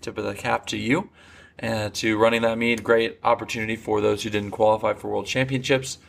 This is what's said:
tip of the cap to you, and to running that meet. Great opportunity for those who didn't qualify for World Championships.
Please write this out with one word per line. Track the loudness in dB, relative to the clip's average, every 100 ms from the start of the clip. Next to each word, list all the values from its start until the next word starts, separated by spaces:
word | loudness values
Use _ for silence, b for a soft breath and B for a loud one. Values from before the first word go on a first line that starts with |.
tip | -10 -6
of |
the | -6
cap | -4 -2 -2 -2
to | -4
you, | 0 0 -2 B B B B -10
and | -4 -2 -4
to | -2 0 4
running | 4 4
that | 2 2
meet. | 0 0
Great | 2 4 2 0
opportunity | 0 2 0 -6 -4
for | -4 -2 0
those | 2 0
who | -2
didn't | -4 -4
qualify | 2 4 4 2
for | -2 -4
World | -6 -4
Championships. | -2 -2 -2 2 0 0 -10